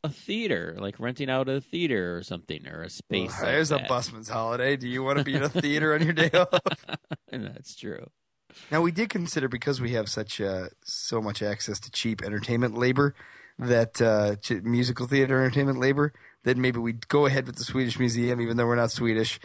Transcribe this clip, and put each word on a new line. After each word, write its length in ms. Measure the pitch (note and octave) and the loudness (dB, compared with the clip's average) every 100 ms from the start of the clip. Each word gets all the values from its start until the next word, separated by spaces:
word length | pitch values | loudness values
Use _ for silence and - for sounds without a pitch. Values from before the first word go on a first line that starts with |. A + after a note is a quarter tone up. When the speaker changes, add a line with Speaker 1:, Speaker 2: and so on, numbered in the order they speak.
Speaker 1:
a 40 | D3+ | -8
theater, 680 | - - G#3+ A3 G2 E2 E2+ | -8 -6 -4 0 -2 -4 -6
like 200 | G2+ - | -8 -6
renting 300 | A#2+ B2 C3+ | -6 -4 -2
out 180 | C3 C3 | 0 0
a 120 | C3+ | -2
theater 560 | - E3 E3 A2 F2 F2 | -4 -2 0 0 0 -4
or 60 | |
something, 440 | - F2 - D#2 - | -8 -10 -8 -10 -10
or 160 | D#2 | -12
a 80 | E2+ | -12
space 380 | - - F#2+ F#2 | -14 -4 -2 -2
Speaker 2:
Well, 60 | - | -2
Speaker 1:
like 100 | - | 0
Speaker 2:
there's 160 | C#3+ D#3 | 2 2
Speaker 1:
that? 140 | D3 - | 0 0
Speaker 2:
a 20 | |
busman's 400 | B2 A#2+ A2 A2+ | -2 -2 -8 -8
holiday. 480 | A#2 A2+ A#2+ C3 C#3+ | -4 -2 0 0 0
Do 120 | B2 | -2
you 140 | B2+ | -2
wanna 180 | C3+ C#3+ | 0 0
be 100 | C#3 | 0
in 80 | C#3 | 0
a 60 | C#3+ | 0
theater 460 | F3+ D3 D3+ D#3 | 0 0 2 2
on 80 | D3+ | 4
your 100 | D#3+ | 2
day 180 | E3 E3 | 2 4
off? 280 | F3 F3+ F3 F#3+ E3+ - | 4 4 2 0 -4 -6
Speaker 1:
<laughs> 380 | - - D3+ _ | -14 -10 -14 _
That's 440 | B2 G#2 B2+ - - | -8 -8 -10 -16 -14
true. 340 | G#2 - - _ _ _ _ - - | -12 -10 -14 _ _ _ _ -20 -2
Speaker 2:
Now, 100 | D#3 | 2
we 100 | E3+ | 2
did 200 | E3+ A3 | 2 -2
consider, 380 | F#3+ E3+ D#3 C3 | -2 -2 -2 -2
because 320 | A#2+ C#3+ B2+ | -2 -2 -2
we 120 | A#2+ | 0
have 160 | A#2+ G#2 | 0 -2
such, 320 | - G2+ - | -4 -6 -4
uh, 260 | G2 F#2+ F2 - | -2 -2 -6 -12
so 360 | - - - A#2 | -12 -8 -4 -2
much 180 | G#2+ G#2 | -2 -2
access 380 | G#2 G2+ - G2+ | -4 -4 -4 -8
to 100 | - | -8
cheap 300 | - A#2 G#2 | -4 -2 -2
entertainment 540 | G2+ G#2 A#2 A#2 B2 A2+ | -4 -4 0 0 0 2
labor, 380 | B2 C3 C#3+ - - - - - | 2 4 2 0 -12 -20 -20 -6
that, 420 | A#2+ A#2+ A#2 - | 2 4 4 4
uh, 340 | A#2 G#2+ G#2 G#2 | 4 6 4 0
ch-, 260 | - G#2 | -2 -2
musical 420 | G#2+ A#2+ B2 A#2 B2 | 2 2 2 -2 0
theater 340 | C#3 C3 C3 | 2 4 4
entertainment 380 | C3 C3+ C#3 C3 | 2 2 2 2
labor, 340 | C3 C#3 D3 - - _ | 2 4 2 -2 -18 _
that 140 | A#2+ B2+ | 0 2
maybe 220 | B2+ A#2 | 2 0
we'd 260 | A#2 A2+ - | -2 -4 2
go 180 | D3 C#3+ | 4 4
ahead 200 | C#3 B2+ | 4 -2
with 100 | B2 | -6
the 80 | |
Swedish 340 | - C3 B2 A2+ | -4 -2 0 2
Museum, 420 | B2 A#2 A#2+ B2 | 0 2 0 0
even 160 | A#2 A#2+ | 0 2
though 100 | A#2 | 2
we're 80 | |
not 160 | A#2+ A#2 | 4 2
Swedish, 480 | - A#2 A2 A2 - | 0 0 2 0 -4